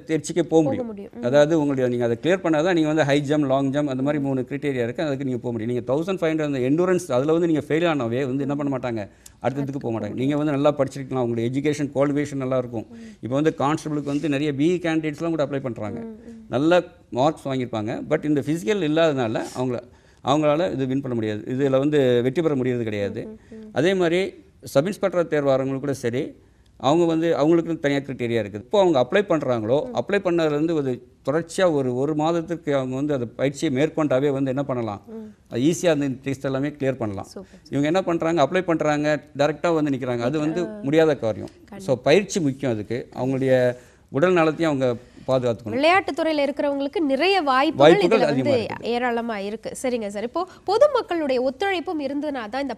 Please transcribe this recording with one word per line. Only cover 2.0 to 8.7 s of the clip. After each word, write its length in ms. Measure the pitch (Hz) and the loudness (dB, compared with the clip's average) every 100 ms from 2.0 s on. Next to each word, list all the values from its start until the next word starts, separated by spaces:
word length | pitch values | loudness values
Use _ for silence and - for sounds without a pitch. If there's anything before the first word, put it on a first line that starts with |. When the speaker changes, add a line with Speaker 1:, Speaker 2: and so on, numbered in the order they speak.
| 120 | 0
Speaker 1:
அதை 120 | 117 | 0
கிளியர் 200 | 156 185 | 2 2
பண்ணா 200 | 180 156 | 2 2
தான் 120 | 165 | 2
நீங்க 140 | 175 156 | 2 2
வந்து 160 | 156 | 2
ஹை 180 | 143 143 | 4 2
ஜம்ப், 240 | 139 151 143 | 2 2 2
லாங் 260 | 135 139 | 2 2
ஜம்ப் 160 | 139 147 | 0 0
அந்த 160 | 127 | 0
மாதிரி 160 | 135 151 | 0 0
Speaker 2:
ம். 60 | 139 | 0
Speaker 1:
மூணு 160 | 131 | -2
கிரைட்டீரியா 420 | 127 143 143 131 | -2 -4 -2 -2
இருக்கு, 200 | 117 120 | -2 -2
அதுக்கு 200 | 160 135 | -4 -2
நீங்க 160 | 139 123 | -4 -4
போக 120 | 123 | -4
முடியும். 220 | 117 110 | -4 -2
நீங்க 200 | 123 117 | -2 0
தௌசண்ட் 260 | 135 170 190 | -2 0 -2
ஃபைவ் 120 | 165 | 0
ஹண்ட்ரட் 140 | 160 151 | 0 0
அந்த 140 | 139 | 0
எண்டுரன்ஸ் 520 | 123 156 180 180 180 | 2 2 4 2 0
அதுல 200 | 123 147 | 0 2
வந்து 160 | 165 170 | 2 2
நீங்க 160 | 151 - | 0 0
ஃபெயில் 200 | 151 170 | 0 0
ஆனாவே 380 | 151 117 120 139 | 0 -2 -2 -2
வந்து 140 | 135 | -2
என்ன 160 | 139 143 | -2 -2
பண்ண 220 | 143 | -2